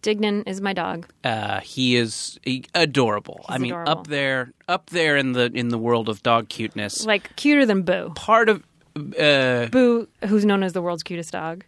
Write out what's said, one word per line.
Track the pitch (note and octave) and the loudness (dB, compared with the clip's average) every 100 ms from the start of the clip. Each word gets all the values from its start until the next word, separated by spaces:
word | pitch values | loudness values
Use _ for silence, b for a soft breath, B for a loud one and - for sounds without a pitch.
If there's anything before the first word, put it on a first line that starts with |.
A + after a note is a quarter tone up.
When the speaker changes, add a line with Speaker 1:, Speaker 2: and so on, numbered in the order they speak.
Speaker 1:
Dignan | - G#3+ G#3+ G#3 G3+ | -2 0 0 -2 -4
is | G3 | -6
my | G3 | -4
dog. | F#3 F3 F3 F3 _ | -4 -4 -6 -12 _
Speaker 2:
Uh, | B2+ A2 G#2 G2+ | -4 -2 -4 -6
he | - - B2+ A#2+ | -6 -2 2 2
is, | A2+ - - - | 0 -4 -12 -10
he, | - C3 - | -8 -6 -4
adorable. | F3 D#3+ C3+ A#2+ G#2 - - - | 0 2 2 2 0 -6 -18 -8
Speaker 1:
He's | C3 | -6
Speaker 2:
I | |
mean, | B2 | -4
Speaker 1:
adorable. | - - | -4 -2
Speaker 2:
up | D#3+ E3 | -2 -2
there, | D3 C3+ C3 B2 _ - | -4 -2 -2 -6 _ -6
up | F3+ - | -6 -4
there | E3+ D#3+ C#3+ | 0 2 2
in | C3 | 2
the, | B2 A#2+ | 2 0
in | B2 A#2+ | 0 -2
the | A#2 | -2
world | A#2 A#2 A2 | 2 2 0
of | G#2+ | -2
dog | A#2+ A#2 A2 | 2 2 2
cuteness. | - A2 - G#2 - G#3+ | -8 -8 -6 -6 -6 0
Speaker 1:
Like, | G3+ - - | -2 -2 -4
cuter | C#4+ D4 B3+ | 2 4 4
than | G3 | 2
Boo. | F3+ F#3 - | 0 -2 -4
Speaker 2:
Part | D#3 - A3 A3+ | -10 2 4 4
of, | G3+ - _ _ - C#3+ - | 2 -2 _ _ -12 -10 0
uh, | D3+ C#3 C3 B2 A#2 | 4 4 4 2 2
Speaker 1:
Boo, | B3+ B3 A#3 A3 _ G3 | 4 4 2 -2 _ 0
who's | G#3+ | 2
known | G#3 G3 | 4 2
as | F#3+ | 0
the | F3 | -2
world's | F3 F3 | -4 -6
cutest | - E3+ D#3+ | -8 -10 -8
dog. | - D#3+ E3+ | -8 -8 -10